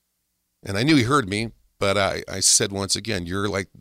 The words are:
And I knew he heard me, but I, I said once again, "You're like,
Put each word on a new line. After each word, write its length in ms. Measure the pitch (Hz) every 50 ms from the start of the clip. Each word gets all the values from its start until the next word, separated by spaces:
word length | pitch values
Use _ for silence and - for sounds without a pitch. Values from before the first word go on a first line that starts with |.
| _ _ _ _ _ _ _ _ _ _ _ _ -
And 140 | - 98
I 60 | 98 120
knew 140 | 151 165
he 60 | 143 110
heard 240 | 113 143 147 120 90
me, 240 | 101 104 113 113 - _ _ _ _ -
but 200 | 101 98 95 101
I, 260 | 98 92 80 87 -
I 140 | - - 95
said 320 | 95 - - - 117 101 98
once 240 | 98 98 95 -
again, 300 | 101 101 113 107 92 87
"You're 220 | 85 90 98 101 104
like, 200 | 92 98 95 - _ -